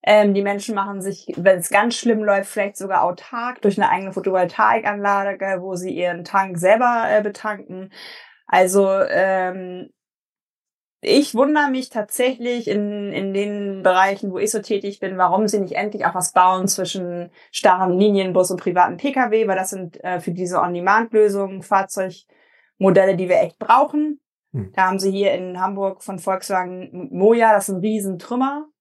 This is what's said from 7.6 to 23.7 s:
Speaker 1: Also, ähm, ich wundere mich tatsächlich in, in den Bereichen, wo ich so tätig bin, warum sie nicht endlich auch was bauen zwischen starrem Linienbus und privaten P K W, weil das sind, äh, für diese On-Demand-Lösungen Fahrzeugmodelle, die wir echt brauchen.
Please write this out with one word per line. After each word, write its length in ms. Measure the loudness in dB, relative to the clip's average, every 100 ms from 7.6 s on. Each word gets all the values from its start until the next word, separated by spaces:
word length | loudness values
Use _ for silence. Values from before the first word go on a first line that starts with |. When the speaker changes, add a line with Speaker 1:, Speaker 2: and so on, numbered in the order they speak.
| -12 -14 -14 -18 -20 -20 -20 _ 0
Speaker 1:
Also, 420 | 2 4 4 2
ähm, 1040 | 2 2 2 2 2 -2 -4 -10 -12 -16 _ _ _ _ _ _ _ _ _ _ _ 2
ich 300 | 2 2 0
wundere 340 | 2 2 0
mich 200 | -2 -4
tatsächlich 760 | -8 -6 -2 -2 -2 -4 -4 -2
in, 420 | -4 -4 -6 -8
in 220 | -6 -4
den 500 | -4 -4 -6 -8 -2
Bereichen, 480 | 0 4 2 0 -6
wo 60 | -4
ich 140 | -4
so 80 | -4
tätig 420 | -4 -4 -4 -8
bin, 160 | -8 0
warum 320 | 2 2 0
sie 100 | -2
nicht 160 | -4 -4
endlich 300 | -6 -4 -4
auch 100 | -2
was 160 | 0
bauen 380 | 4 4 4 -2
zwischen 600 | -4 -4 -6 -8 -8 -12 _ _
starrem 460 | 0 2 4 2 4
Linienbus 520 | 4 2 2 2 0
und 100 | -2
privaten 340 | -2 2 2 0
P 160 | -4
K 180 | -2 0
W, 160 | 0 0
weil 120 | -2
das 140 | -4
sind, 300 | -8 -12 -10
äh, 200 | -6 -6
für 100 | -6
diese 300 | -6 -2 -2
On-Demand-Lösungen 1000 | -2 -2 2 2 2 2 2 2 -6 -8
Fahrzeugmodelle, 1600 | 0 0 0 -6 -6 -8 _ _ _ _ _ _ 4 6 4 2
die 100 | 2
wir 140 | 2
echt 180 | 2 _
brauchen. 640 | 2